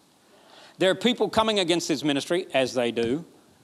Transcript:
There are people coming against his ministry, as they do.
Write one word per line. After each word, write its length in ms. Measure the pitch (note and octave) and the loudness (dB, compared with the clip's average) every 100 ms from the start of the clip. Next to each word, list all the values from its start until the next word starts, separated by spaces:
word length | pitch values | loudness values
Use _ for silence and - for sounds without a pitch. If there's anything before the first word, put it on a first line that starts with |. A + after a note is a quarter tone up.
| _ _ _ - - - - - | _ _ _ -20 -20 -20 -16 0
There 120 | F#3 | 0
are 40 | |
people 340 | F3+ A#3 B3 G#3 | 2 0 0 0
coming 300 | - A3 G#3 | 2 2 2
against 300 | E3+ F3+ - | 0 0 0
his 140 | C#3+ | -2
ministry, 440 | D3 C#3 - F3 - | 0 -2 -2 -2 0
as 180 | C3+ B2+ | 0 0
they 180 | A#2+ A#2+ | 0 -2
do. 360 | A2+ A#2 D3 E3 - _ _ | 0 0 -2 -6 -20 _ _